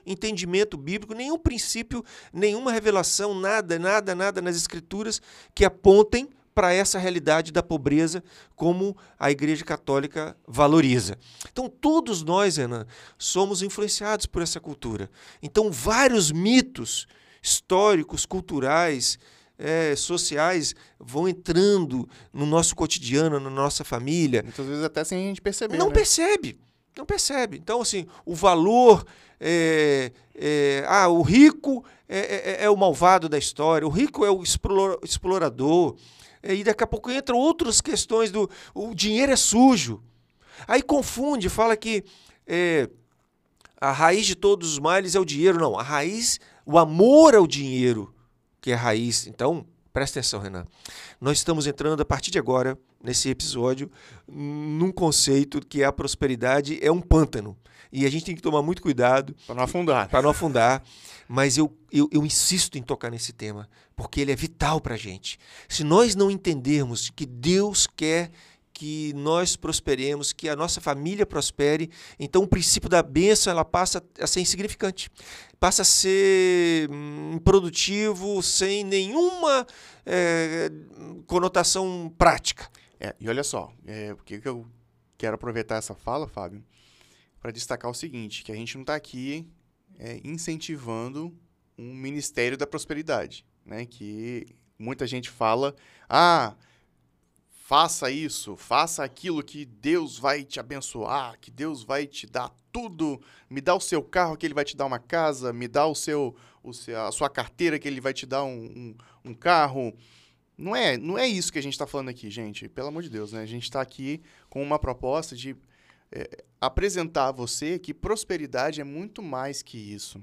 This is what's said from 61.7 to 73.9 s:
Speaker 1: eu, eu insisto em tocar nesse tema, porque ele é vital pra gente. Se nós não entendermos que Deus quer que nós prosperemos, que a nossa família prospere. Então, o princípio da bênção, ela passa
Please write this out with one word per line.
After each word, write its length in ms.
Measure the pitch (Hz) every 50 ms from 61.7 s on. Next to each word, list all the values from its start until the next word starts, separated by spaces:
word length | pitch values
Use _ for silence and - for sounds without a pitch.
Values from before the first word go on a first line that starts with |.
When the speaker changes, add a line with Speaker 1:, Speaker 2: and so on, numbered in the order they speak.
| - _ _ _
Speaker 1:
eu, 180 | - 147 147 - -
eu 140 | 151 147
insisto 500 | 156 - - - - 185 185 - - -
em 60 | 143 120
tocar 280 | - 139 - - 117
nesse 220 | 117 117 - - -
tema, 360 | - 110 107 104 104 104 - _ _ _ _ _
porque 240 | - 117 - - 143
ele 100 | 143 139
é 60 | 135
vital 440 | 123 165 160 - - 147 143 160 156
pra 160 | - 127 117
gente. 420 | 110 - 104 92 98 - - - - _ - - - - -
Se 140 | - - 151
nós 320 | 147 160 208 240 240 196
não 160 | 190 196 196
entendermos 800 | 196 190 196 180 160 139 123 135 151 147 139 120 117 110 - -
que 160 | - - 156
Deus 640 | 123 123 120 120 160 180 190 202 208 190 - -
quer 440 | - _ - 156 156 160 170 175 165 165 - - - _ _ _ _ - -
que 320 | 151 151 156 156 151 151 143
nós 420 | 143 143 151 160 175 180 175 -
prosperemos, 760 | - - 156 156 - - 151 139 127 131 139 147 147 147 - -
que 160 | - - 156
a 80 | 147
nossa 240 | 143 160 170 - 180
família 460 | - 151 143 139 143 170 202 202 202
prospere. 640 | - - 147 135 - - - 143 147 151 156 160 160 - - - - - -
Então, 240 | 139 139 - 185 202
o 40 | 190
princípio 400 | - 196 165 - - - - 196
da 140 | 180 170 160
bênção, 480 | 143 131 151 180 208 214 208 - 196
ela 120 | 175 165 156
passa 400 | - - 175 180 -